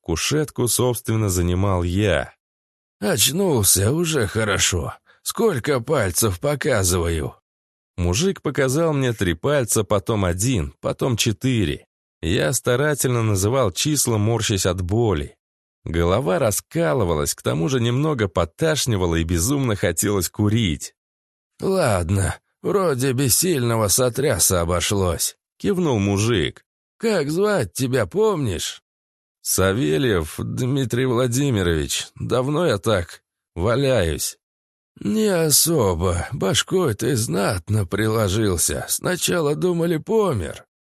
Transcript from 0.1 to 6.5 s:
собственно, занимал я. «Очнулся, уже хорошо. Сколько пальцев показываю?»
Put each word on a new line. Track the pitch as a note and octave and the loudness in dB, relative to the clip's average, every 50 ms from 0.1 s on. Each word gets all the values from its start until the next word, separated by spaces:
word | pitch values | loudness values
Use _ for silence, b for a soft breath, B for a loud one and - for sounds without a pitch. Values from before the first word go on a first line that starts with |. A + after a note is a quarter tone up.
| E2 - - - C#3+ D3+ D3+ - - - B2 A2+ | -4 -2 -2 -2 0 -2 -2 -2 -2 -2 -2 0
собственно, | - - A#2+ B2+ A#2+ - - - A2 A2 A2 G2+ | 0 2 2 0 0 -2 -2 -2 0 0 0 0
занимал | F2 F2+ F2 F2 F2+ F2+ G2 G2+ F#2+ F2+ F2 | 0 0 0 0 0 2 2 2 0 0 0
я. | F2 F2 G2 G#2+ G2+ E2+ C#2 B1+ - - _ _ _ _ _ _ _ _ _ _ _ _ _ | 0 0 0 2 2 2 0 0 -4 -10 _ _ _ _ _ _ _ _ _ _ _ _ _
«Очнулся, | G#3 G#3 F3 A#2 - - C3+ F3+ G3+ F#3 D3 A#2+ G2+ - - F#2 G2 A2 | -2 -2 0 2 2 0 2 2 2 2 2 2 4 2 2 2 2 2
уже | C#3+ E3 F3 D#3+ D#3+ C#3+ G#2+ | 2 0 0 0 0 0 0
хорошо. | F#2 - A2 A2 G#2 F#2+ F2 - - G2 E2+ C#2 A#1+ - - b b b b b | 0 0 -2 0 0 0 0 0 0 0 -2 -4 -6 -8 -12 b b b b b
Сколько | - - - A3+ A3 F3 B2 - C#3+ C#3+ B2+ | -10 -4 0 2 2 2 0 0 0 -2 -2
пальцев | A2+ - D#3+ C3+ G#2+ F#2 F2 - A2+ G#2+ F#2 - | 0 0 0 0 0 0 0 0 0 0 0 0
показываю?» | - C#3+ | -2 -2